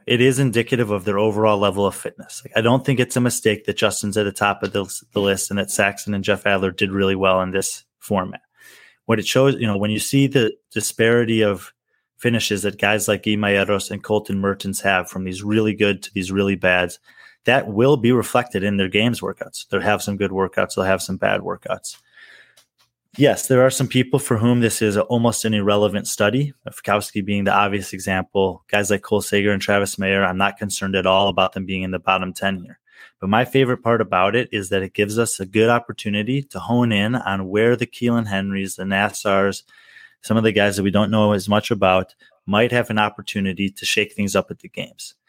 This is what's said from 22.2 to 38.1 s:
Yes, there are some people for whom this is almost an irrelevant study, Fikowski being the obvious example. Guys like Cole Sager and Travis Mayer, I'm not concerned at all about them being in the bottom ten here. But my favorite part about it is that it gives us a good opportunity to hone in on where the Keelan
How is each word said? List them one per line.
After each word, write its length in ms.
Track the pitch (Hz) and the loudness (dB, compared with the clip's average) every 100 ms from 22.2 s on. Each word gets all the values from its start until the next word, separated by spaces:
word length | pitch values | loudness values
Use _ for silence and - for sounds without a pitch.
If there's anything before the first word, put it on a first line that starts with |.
| - - _ _ _ _ _ _ _ - | -20 -20 _ _ _ _ _ _ _ 2
Yes, 300 | 139 98 - | 2 2 2
there 140 | 127 131 | 4 4
are 40 | |
some 180 | - 131 | 2 0
people 320 | 131 127 139 | 0 2 -2
for 180 | - 117 | 0 0
whom 220 | 120 123 | 2 2
this 220 | 113 - | 2 2
is 160 | 110 104 | 0 0
almost 480 | - 120 117 113 110 | 0 2 0 0 -2
an 80 | |
irrelevant 520 | 107 98 104 104 101 - | 0 2 4 2 0 -6
study, 480 | - 104 127 143 - - | 0 2 2 -4 -6 -18
Fikowski 540 | - - 104 101 - | -12 -2 -2 0 -6
being 220 | 101 101 98 | -4 -2 2
the 80 | |
obvious 400 | 98 101 101 95 | 2 2 -2 -6
example. 720 | 95 95 92 90 101 98 87 _ | -10 -4 -4 -2 0 0 -2 _
Guys 220 | 104 101 | -2 0
like 140 | 101 | -2
Cole 180 | - 104 | 0 -2
Sager 300 | - 104 101 | 0 0 2
and 80 | 101 | 0
Travis 360 | - 101 98 - | 0 0 0 -4
Mayer, 280 | 95 98 95 | -2 2 0
I'm 120 | 92 | 0
not 200 | 98 98 | -2 -2
concerned 380 | 104 - 98 95 | -8 -6 -2 0
at 100 | 92 | 4
all 240 | 95 101 | 4 2
about 240 | 90 92 | 2 0
them 120 | - 92 | -2 -6
being 180 | 95 | -6
in 80 | 92 | -4
the 80 | 92 | -4
bottom 340 | - 95 92 | -2 -2 -2
ten 240 | 90 98 95 | -4 -4 -4
here. 180 | 87 - _ _ - _ | -10 -20 _ _ -20 _
But 80 | 95 | 0
my 160 | 107 123 | 2 2
favorite 360 | 135 127 123 | 2 2 0
part 180 | 117 117 | 0 0
about 340 | 98 92 95 113 | 0 2 2 0
it 140 | 120 | -2
is 160 | 107 92 | -6 -2
that 140 | 98 | -4
it 100 | 95 | -4
gives 240 | - 104 107 | -2 -2 0
us 220 | 113 - | -2 -4
a 60 | 95 | -2
good 240 | 107 113 | 2 4
opportunity 720 | 120 - 107 107 104 107 135 | 2 -2 -10 -6 -4 -2 -4
to 160 | 139 95 | -6 -12
hone 320 | - 120 120 | -2 0 2
in 240 | 104 104 120 | 0 0 -2
on 320 | 95 98 95 | -4 -4 -2
where 300 | 104 113 120 | 2 2 2
the 100 | 120 | -4
Keelan 400 | - 120 | -4 -2